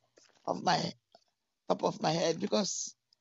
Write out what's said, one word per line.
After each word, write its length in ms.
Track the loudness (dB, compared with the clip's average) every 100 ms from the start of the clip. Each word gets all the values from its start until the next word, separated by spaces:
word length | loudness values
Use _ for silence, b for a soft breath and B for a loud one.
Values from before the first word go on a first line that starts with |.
| _ -20 -20 _ -4
of 160 | -2
my 300 | 2 2 0 -8 _ -20 _ _ _ _ -4
top 160 | 0
of 180 | 0 0
my 80 | 0
head, 300 | 2 2 0
because, 540 | 0 0 0 -4 -8 -12 _ _